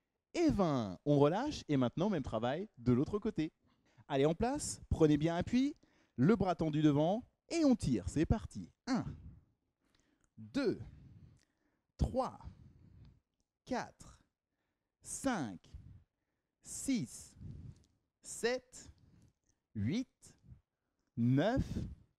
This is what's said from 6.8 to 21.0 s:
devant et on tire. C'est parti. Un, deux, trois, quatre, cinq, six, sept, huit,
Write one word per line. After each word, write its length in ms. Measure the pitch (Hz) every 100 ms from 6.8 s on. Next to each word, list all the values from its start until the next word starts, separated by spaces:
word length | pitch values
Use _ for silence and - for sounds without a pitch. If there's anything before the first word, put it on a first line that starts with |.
devant 420 | 151 143 160 214 - _ -
et 160 | 339
on 100 | 294
tire. 340 | 247 - 123 -
C'est 180 | - 170
parti. 440 | 220 - - 85 _ -
Un, 180 | 240 - - - - _ _ _ _ _ _ _ _ _ -
deux, 400 | 110 180 254 110 - - - - - - _ _ _ _ _ -
trois, 420 | 226 226 233 - - - - - - - - _ _ _ _ _
quatre, 560 | - 247 139 - - - _ _ _ _ _ _ _ _
cinq, 560 | - - 269 226 120 87 - - - - _ _ _ _ _ _
six, 720 | - - - 254 127 - - - - - - - _ _ _ _
sept, 680 | - - 226 247 - - - - _ - _ _ _ _ _
huit, 600 | 107 101 208 262 _ - - - - _ _ _ _